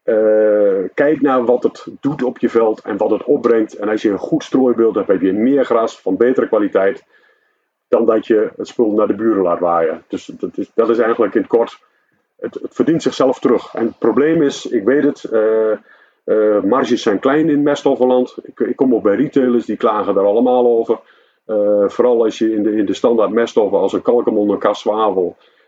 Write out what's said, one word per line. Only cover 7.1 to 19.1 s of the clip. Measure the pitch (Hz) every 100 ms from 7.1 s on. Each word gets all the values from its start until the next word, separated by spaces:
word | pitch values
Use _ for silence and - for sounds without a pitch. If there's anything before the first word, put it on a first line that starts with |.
| _ _ _ _ _ _ _ _
dan | 113 113
dat | 110 -
je | 110 107 -
het | 98
spul | - 110
naar | 104 104
de | 104
buren | 113 101
laat | 90 85
waaien. | 87 85 80 80 _
Dus | 85 -
dat | - 92 -
is, | 101
dat | - 110
is | 117
eigenlijk | 113 120 104 113
in |
het | 92
kort | 113 113 - _ _ _ _ _ _
het, | 123
het | - -
verdient | - 131 165
zichzelf | 131 - 131 -
terug. | 131 110 -
En | - 113
het | -
probleem | 117 113 147 165
is, | 143 135 -
ik | 117
weet | 101 143
het, | 143 -
eh, | - 110 110 110 110 107 - _ _ _
eh, | - 110 107 104
marges | 98 127 123 117
zijn | - 95
klein | 135 151 156
in | 147
meststoffenland. | 147 143 147 127 127 127 127 -
Ik, | - -
ik | 113 127
kom | 131 113
ook |
bij | 101